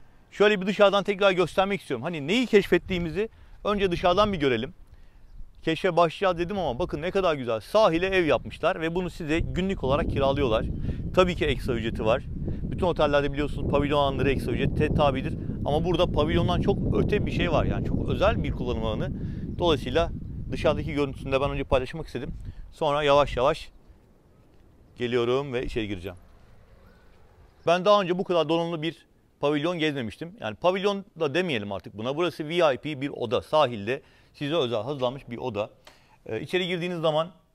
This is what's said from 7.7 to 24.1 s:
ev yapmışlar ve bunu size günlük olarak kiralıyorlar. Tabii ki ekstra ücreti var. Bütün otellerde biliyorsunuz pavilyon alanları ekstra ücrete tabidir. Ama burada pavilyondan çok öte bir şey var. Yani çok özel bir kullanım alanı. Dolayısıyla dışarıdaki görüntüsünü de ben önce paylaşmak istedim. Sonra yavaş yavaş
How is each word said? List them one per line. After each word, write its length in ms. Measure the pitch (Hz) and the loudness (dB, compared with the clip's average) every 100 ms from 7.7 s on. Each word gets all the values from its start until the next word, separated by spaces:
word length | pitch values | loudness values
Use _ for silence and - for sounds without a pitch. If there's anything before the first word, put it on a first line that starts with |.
| 208 208 165 185 | 4 4 2 2
ev 180 | 190 | 2
yapmışlar 560 | 160 117 110 - 156 190 | 4 2 0 -4 -2 0
ve 140 | 160 | -2
bunu 160 | 170 175 | -2 -6
size 300 | - 143 165 | -6 -2 -2
günlük 440 | 131 135 190 190 | -2 -2 -2 -2
olarak 260 | 131 147 - | 0 0 0
kiralıyorlar. 560 | 139 139 139 131 110 - - - - - | 0 2 2 2 0 0 -4 -4 -4 0
Tabii 220 | 180 185 170 | 2 4 2
ki 100 | 156 | 0
ekstra 280 | 120 - | 0 -2
ücreti 300 | 117 113 - | -2 -2 0
var. 180 | 107 135 - - - - | 2 0 -2 -6 -4 -4
Bütün 240 | - - 180 | -4 -2 0
otellerde 460 | 156 147 143 143 | 2 2 4 2
biliyorsunuz 380 | 139 143 143 131 | 0 -2 -2 0
pavilyon 280 | 143 143 147 | 2 2 2
alanları 320 | 139 135 139 | 2 2 2
ekstra 220 | 127 131 | 0 0
ücrete 420 | 117 139 - 151 | 0 0 2 2
tabidir. 440 | - 147 131 143 - - - | 4 2 2 -4 -6 -6 -4
Ama 200 | - 147 | 0 0
burada 280 | 165 170 175 | 2 2 2
pavilyondan 480 | 143 156 170 175 175 | 2 2 2 2 2
çok 360 | 185 196 - - | 0 0 2 2
öte 300 | - 208 - | 2 2 0
bir 60 | |
şey 200 | - 170 | 0 2
var. 120 | 143 | 2
Yani 220 | 101 98 - | 2 0 -2
çok 220 | - - | -2 -2
özel 340 | 131 196 226 | 0 2 2
bir 100 | 147 | -2
kullanım 320 | - 123 113 | -4 -4 -2
alanı. 280 | 110 110 180 - - - - - | -2 -2 -4 -6 -8 -8 -8 -2
Dolayısıyla 520 | 170 147 127 143 170 - - - - | 0 0 0 0 0 -4 -8 -10 -6
dışarıdaki 400 | - 160 143 156 | -2 0 0 -2
görüntüsünü 400 | 143 139 131 135 | -2 -2 -4 0
de 80 | 135 | 0
ben 100 | 139 | 2
önce 140 | 139 | -2
paylaşmak 420 | 135 135 127 160 - | 0 0 0 -8 -8
istedim. 280 | 120 147 - - - - | -8 -8 -10 -10 -12 -12
Sonra 300 | - 156 143 | -4 0 2
yavaş 340 | 147 143 135 123 | 6 6 6 2
yavaş 340 | 135 160 - - - - - | 2 0 -6 -20 -20 -20 -20